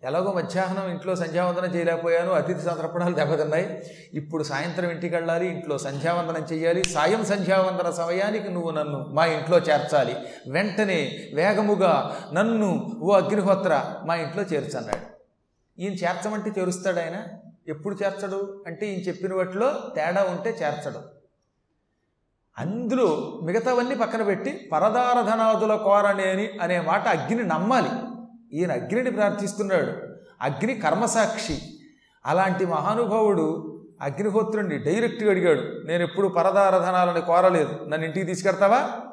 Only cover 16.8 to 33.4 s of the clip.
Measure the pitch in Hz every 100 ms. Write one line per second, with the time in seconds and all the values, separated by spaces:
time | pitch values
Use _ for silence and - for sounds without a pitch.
16.8 | 190 180 165 180 - - - - - 151
17.8 | 202 196 202 196 196 196 196 - 175 165
18.8 | 208 185 180 165 185 185 180 190 247 302
19.8 | - 160 156 185 190 180 233 220 151 139
20.8 | 147 120 - - _ _ _ _ _ _
21.8 | _ _ _ _ _ _ _ - 143 220
22.8 | 240 254 214 151 - - 165 202 247 247
23.8 | 247 277 226 226 202 190 269 311 - 156
24.8 | 208 233 247 247 208 226 220 214 214 214
25.8 | 208 202 202 196 190 190 214 - 170 180
26.8 | 156 190 226 170 131 226 208 160 196 262
27.8 | 180 - - - - - - 143 175 127
28.8 | - 214 254 214 208 202 196 - 196 180
29.8 | 127 - - - - _ 131 143 220 262
30.8 | 156 170 226 226 208 - - 151 - -
31.8 | - _ _ _ 123 170 190 180 185 160
32.8 | 151 220 226 220 214 185